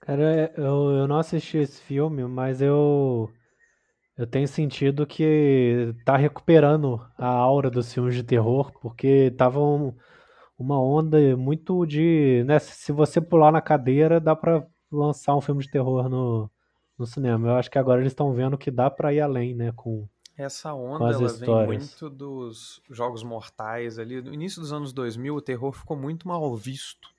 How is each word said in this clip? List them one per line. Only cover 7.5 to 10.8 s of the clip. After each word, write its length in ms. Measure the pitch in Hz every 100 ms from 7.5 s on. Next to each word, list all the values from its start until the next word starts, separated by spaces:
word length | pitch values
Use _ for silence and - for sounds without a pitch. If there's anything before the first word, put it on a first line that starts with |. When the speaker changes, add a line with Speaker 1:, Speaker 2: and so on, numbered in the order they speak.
| 143 135
Speaker 1:
dos 220 | 120 120
filmes 220 | - 123
de 80 | 123
terror, 500 | 120 120 113 131 139 -
porque 500 | 113 - 135 139 131 127
tava 240 | 127 139
um, 340 | 147 147 143 120 _ _ _ _ _ -
uma 240 | 127 139